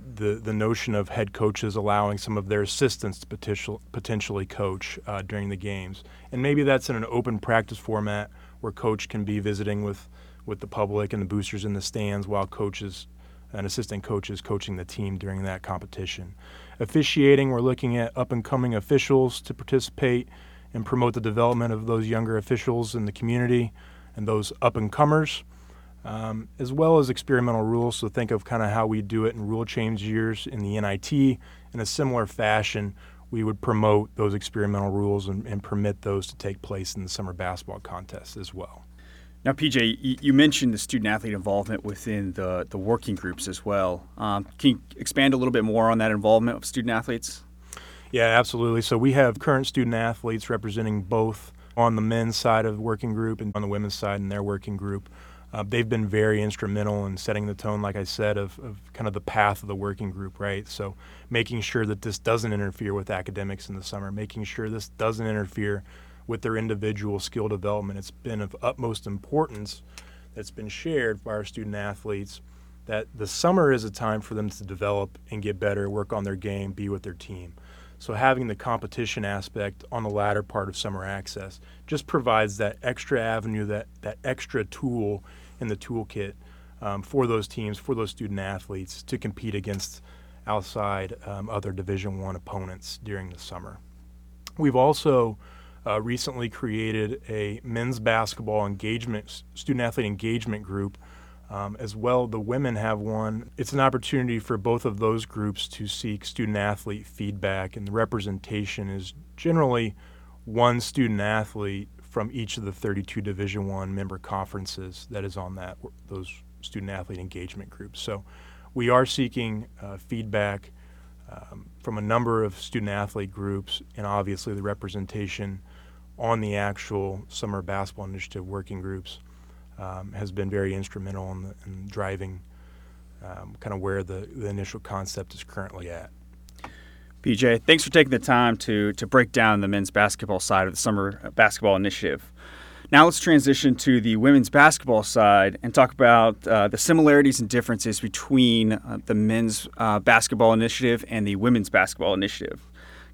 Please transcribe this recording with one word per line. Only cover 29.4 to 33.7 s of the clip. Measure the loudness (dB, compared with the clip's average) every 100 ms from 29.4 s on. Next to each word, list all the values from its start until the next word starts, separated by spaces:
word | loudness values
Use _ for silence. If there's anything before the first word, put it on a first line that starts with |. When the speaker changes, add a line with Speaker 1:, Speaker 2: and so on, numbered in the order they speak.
Speaker 1:
rule | -4 -4
change | -2 -2 -2 -2
years | -2 0 0 -2 -6
in | -6
the | -2 -2
N |
I | -2
T. | -2 0 4 4 4 -6 -20 -12
In | -8
a |
similar | -4 0 0 2
fashion, | 0 0 4 4 2 -2 -4 -8 -18 -20 -8
we | -2
would | -2 0
promote | 2